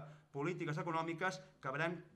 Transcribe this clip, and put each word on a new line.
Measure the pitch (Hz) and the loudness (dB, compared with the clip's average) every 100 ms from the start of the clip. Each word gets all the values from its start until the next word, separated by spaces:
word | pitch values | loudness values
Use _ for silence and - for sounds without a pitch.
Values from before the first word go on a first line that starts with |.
| - - - | 0 -14 -8
polítiques | 143 160 165 160 156 | 0 0 2 0 0
econòmiques | 170 165 165 165 185 185 - - | 2 2 2 2 0 0 -10 -8
que | 135 | -2
van, | 143 165 175 - | 2 2 0 -8